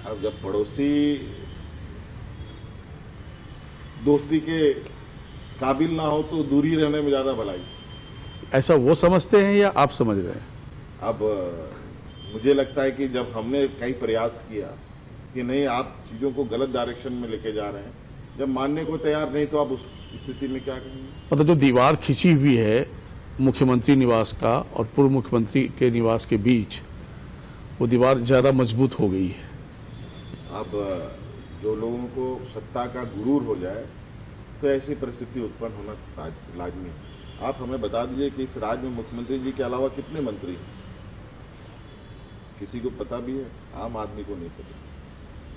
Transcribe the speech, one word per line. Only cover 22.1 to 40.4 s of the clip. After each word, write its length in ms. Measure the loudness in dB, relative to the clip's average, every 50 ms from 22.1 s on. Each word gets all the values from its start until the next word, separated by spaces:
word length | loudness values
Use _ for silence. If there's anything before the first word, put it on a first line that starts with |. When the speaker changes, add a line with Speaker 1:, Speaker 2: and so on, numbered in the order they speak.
| 0 6 8 8
Speaker 2:
हुई 240 | 8 8 8 8 6
है 340 | 6 6 6 6 4 4 2 -6 -14 -14 -14 -16 -14 -14 -12 -2 2
मुख्यमंत्री 540 | 4 4 6 6 6 6 6 6 8 8 8
निवास 380 | 8 8 8 6 6 4 2 0
का 260 | 0 2 4 4 4
और 260 | 2 -2 -2 -2 -2
पूर्व 240 | 0 4 6 6 6
मुख्यमंत्री 540 | 6 4 2 4 2 2 2 4 2 2 2 2 2 4
के 120 | 4 4
निवास 340 | 4 4 4 4 4 2 2
के 120 | 2 0 2
बीच, 440 | 6 6 4 4 4 0 -6 -12 -12 -12 -14 -14 -14 -14 -16 -16 -16 -16 -16 -16 -16 -16 -16 -16 -14 -14 -4 0
वो 80 | 2 4
दीवार 320 | 6 6 8 8 6 4
ज्यादा 320 | 4 6 6 6 8 6
मजबूत 480 | 6 6 4 2 4 4 2 2 4 2
हो 100 | 2 2
गई 180 | 4 2 0 0
है। 220 | -2 -6 -12 -14 -14 -14 -16 -16 -16 -16 -16 -16 -14 -14 -14 -14 -14 -14 -14 -14 -14 -14 -14 -12
Speaker 1:
अब 200 | -10 -8 -8 -4 -4 -4 -2 -2 -2 -4 -6 -8 -10 -12 -14 -14 -14 -14 -14 -14 -14 -6 -4
जो 120 | -4 -2
लोगों 280 | -2 -2 -4 -4 -4 -6
को 420 | -6 -4 -4 -4 -4 -4 -6 -10 -10 -12
सत्ता 320 | -12 -12 -8 -6 -4 -4
का 180 | -4 -6 -8 -8
गुरूर 400 | -8 -6 -4 0 2 2 2 2
हो 120 | 0 -4
जाए 300 | -4 -4 -6 -6 -8 -10 -12 -14 -16 -18 -16 -16 -16 -16 -16 -16 -18 -18 -16 -12 -2
तो 80 | 0 2
ऐसी 260 | 2 0 0 -4 -6
परिस्थिति 440 | -6 -6 -8 -8 -10 -10 -8 -6 -6
उत्पन्न 340 | -6 -6 -6 -6 -8 -8 -8
होना 200 | -8 -10 -12 -12
ताज-, 640 | -12 -14 -16 -14 -12 -12 -12 -12 -14 -16 -14 -12 -10
लाजमी 320 | -8 -8 -8 -10 -10 -12
है। 60 | -12 -14 -14 -16 -16 -16 -16 -16 -12 -8
आप 160 | -6 -6 -4 -4
हमें 220 | -6 -6 -4 -4
बता 240 | -4 -2 -2 -2 -2
दीजिए 240 | -2 -2 -2 -2 -2
कि 140 | -2 -4 -6
इस 140 | -6 -6 -6
राज्य 260 | -4 -4 -4 -4 -4
में 60 | -6
मुख्यमंत्री 500 | -6 -6 -8 -8 -8 -10 -6 -4 -4 -4
जी 120 | -4 -4
के 120 | -2 -2 -2
अलावा 240 | -2 0 0 -2 -2
कितने 340 | -2 -4 -10 -8 -6 -4
मंत्री 300 | -4 -4 -4 -6